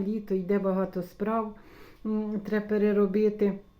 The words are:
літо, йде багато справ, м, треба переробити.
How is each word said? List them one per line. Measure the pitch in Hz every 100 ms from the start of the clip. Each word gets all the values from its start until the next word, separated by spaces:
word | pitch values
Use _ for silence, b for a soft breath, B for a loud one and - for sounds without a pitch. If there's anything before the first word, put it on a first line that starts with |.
| 196
літо, | 214 208 190
йде | 180 202
багато | 190 190 185 185
справ, | 180 - 208 226 214 208 B B B B 214
м, | 214 214 214 -
треба | 214 208
переробити. | 214 208 202 202 202 214 208 202 190 - _